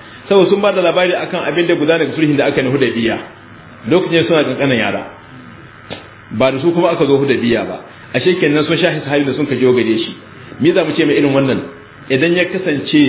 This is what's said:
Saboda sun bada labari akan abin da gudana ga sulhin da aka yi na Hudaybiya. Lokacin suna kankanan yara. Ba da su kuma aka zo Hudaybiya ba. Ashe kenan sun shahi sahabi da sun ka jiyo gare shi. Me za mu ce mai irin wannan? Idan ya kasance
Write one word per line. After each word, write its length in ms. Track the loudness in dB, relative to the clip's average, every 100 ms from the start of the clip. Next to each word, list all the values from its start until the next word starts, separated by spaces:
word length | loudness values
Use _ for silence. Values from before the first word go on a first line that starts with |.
| -20 -20 0
Saboda 200 | 4 4
sun 100 | 2
bada 180 | 2 2
labari 320 | 0 2 0
akan 280 | -2 -4 -6 -2
abin 160 | -2 0
da 80 |
gudana 320 | 0 2 0 0
ga 80 |
sulhin 220 | 0 0 2
da 80 | 0
aka 140 | 0
yi 20 |
na 60 | 0
Hudaybiya. 460 | 0 0 0 -2 -4 -8 -20 -20 -20 -20 -14 0
Lokacin 340 | 0 2 0 2
suna 180 | 2 0
kankanan 320 | -2 0 0
yara. 240 | -2 -4 -10 -18 -20 -20 -20 -20 -20 -20 -16 -16 -16 -20 -12
Ba 200 | 0 0
da 80 | 2
su 80 | 0
kuma 180 | 2 0
aka 100 | 0
zo 140 | 2 2
Hudaybiya 480 | 2 0 0 0 -2
ba. 100 | -10 -14 -20 -8
Ashe 240 | -2 0 0
kenan 260 | 0 0
sun 140 | 0 0
shahi 240 | 0 -2
sahabi 200 | -2 -2 -2
da 80 |
sun 120 | -2 -2
ka 80 | 0
jiyo 160 | 2
gare 240 | 2 2 -2
shi. 160 | -4 -12 -20 -20 -20 -2
Me 120 | 2
za 120 | 2
mu 100 | 0
ce 100 | 0
mai 140 | 0 2
irin 160 | 2
wannan? 260 | 2 0 -2 -6 -16 -20 -20 -4
Idan 240 | 0 0 0
ya 60 | -2
kasance 560 | -4 -4 -4 0 2